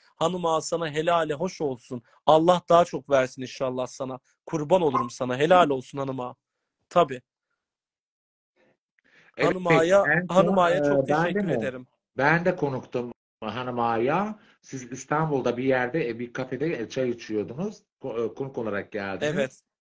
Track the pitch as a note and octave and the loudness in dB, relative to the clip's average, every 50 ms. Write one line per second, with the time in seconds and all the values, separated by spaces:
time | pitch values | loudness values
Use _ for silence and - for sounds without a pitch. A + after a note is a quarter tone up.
0 | _ _ _ - D#3 E3+ F3+ F3+ F3 F#3+ D#3+ D#3 D#3 - E3+ E3 E3+ D#3 C#3 D#3 | _ _ _ -2 -2 0 0 0 -2 0 0 0 -2 -2 -4 -4 -4 -4 -4 -2
1 | D#3+ E3+ E3+ E3+ D#3+ D#3 D3+ C3+ E3+ F#3+ - - D#3+ C#3+ C3 A#2+ - - C3 B2 | 0 2 2 2 2 0 -4 -4 -4 -6 -6 -4 -4 -4 -4 -6 -10 -12 -12 -12
2 | - _ _ _ - - D3+ D#3+ D#3+ E3+ F3+ F3 - - E3+ E3+ F3 F3 - D3 | -12 _ _ _ 2 6 6 6 8 6 4 4 4 4 6 6 6 4 0 -10
3 | C3 - C#3 C3+ C3 B2+ - - C3 A#2+ - - C#3+ B2+ B2+ B2+ B2+ B2 - - | -4 2 2 2 2 2 -2 -10 -12 -12 -8 -6 -4 -4 -4 -4 -6 -8 -8 -10
4 | C#3 B2+ C3 B2 _ _ _ _ - - - D#3+ D3 C#3+ F3 F#3+ F3 D3 B2+ B2+ | -10 -10 -10 -12 _ _ _ _ -14 -6 -6 -4 0 4 4 4 4 4 2 0
5 | B2 B2 - - C3 B2 B2+ B2+ D3 D#3+ F#3 F3+ E3+ D3 C#3 C3 B2+ - - C#3 | -2 -4 -6 -6 -4 -2 0 0 4 6 8 6 6 6 2 -2 -4 -8 -8 -8
6 | C#3 C3+ C3 C3 B2 B2 B2+ _ _ _ _ _ _ _ _ _ _ _ - F3+ | -6 -6 -6 -8 -8 -10 -12 _ _ _ _ _ _ _ _ _ _ _ 2 2
7 | E3+ C#3 C3+ B2+ _ _ _ _ _ _ _ _ _ _ _ _ _ _ _ _ | 4 2 2 -12 _ _ _ _ _ _ _ _ _ _ _ _ _ _ _ _
8 | _ _ _ _ _ _ _ _ _ _ _ _ _ _ _ _ _ _ _ _ | _ _ _ _ _ _ _ _ _ _ _ _ _ _ _ _ _ _ _ _
9 | _ _ _ _ _ _ _ - - - - F#3 F#3 F3 D#3+ D#3+ E3 E3+ F#3+ G3+ | _ _ _ _ _ _ _ -2 0 0 0 0 2 2 4 4 4 6 4 4
10 | G3 - D#3 E3+ F#3 E3+ E3+ F#3 G3 F3 F#3+ F#3+ F3 E3+ F3 F3+ D3 C#3+ C#3+ C#3 | 4 4 2 0 0 0 2 2 4 4 4 4 4 4 4 2 2 2 2 2
11 | C3+ - D3 D#3 E3+ F3 F#3 G3+ G3+ E3+ C#3 A#2+ A2+ C3+ B2+ B2+ B2+ _ _ _ | 2 2 0 0 0 0 -2 -2 -2 -2 -2 -2 -2 -4 -6 -8 -14 _ _ _
12 | _ _ - - C3 D3 D#3+ E3+ F3 F#3 F3+ F3+ - C#3 C3 B2 - - - B2 | _ _ -4 0 2 2 2 2 2 0 -2 0 -2 -4 -4 -4 -8 -6 -6 -6
13 | A#2+ A#2+ A2+ _ _ _ _ - - A2 A2 A#2+ B2+ B2+ B2 A#2+ A#2 A#2 A#2 A2+ | -6 -6 -10 _ _ _ _ -12 -10 -8 -6 -6 -6 -6 -4 -2 0 0 0 0
14 | A#2 C3 D#3 F3+ G#3 G#3+ G#3+ - _ _ _ _ _ - - C3 B2 A#2 C3 B2 | 0 0 0 0 -2 -4 -6 -12 _ _ _ _ _ -14 -12 -12 -12 -12 -14 -14
15 | - - D3+ D3+ D#3+ D#3 D3 C3+ A#2+ A#2+ A#2 A#2 C3 C3 C3 B2+ B2 A#2+ A#2+ E3 | -6 -4 -2 0 0 0 0 0 0 0 -2 -2 0 0 2 2 0 -2 -2 -4
16 | D3 A#2+ A#2 A2+ A#2+ A#2+ - - B2+ C3 C3+ A#2+ C#3+ E3 D#3 B2 A2 - - C3 | -4 -4 -6 -6 -8 -10 -8 -10 -8 -8 -6 -6 -4 -4 -4 -4 -6 -6 -4 -4
17 | C3 B2 A#2 - - - G#2+ G#2+ G2+ F2 A#2+ C#3 F#3 G#3+ G3+ - _ _ _ _ | -2 -2 -4 -6 -6 -6 -4 -4 -4 -4 -6 -8 -8 -8 -8 -12 _ _ _ _
18 | - C3 A2 A#2 A#2 A2 A2 - C3+ C3+ C3+ C#3 A#2 G#2+ G2+ G2+ F2 - - G#2+ | -12 -8 -6 -4 -4 -4 -4 -6 -10 -8 -6 -6 -6 -4 -4 -6 -6 -6 -8 -8
19 | G2 G2 F#2+ F2+ D3 D3 D3+ C#3+ C#3 C3 - - _ _ _ _ | -6 -6 -6 -4 -4 -4 -2 -2 -4 -4 -6 -14 _ _ _ _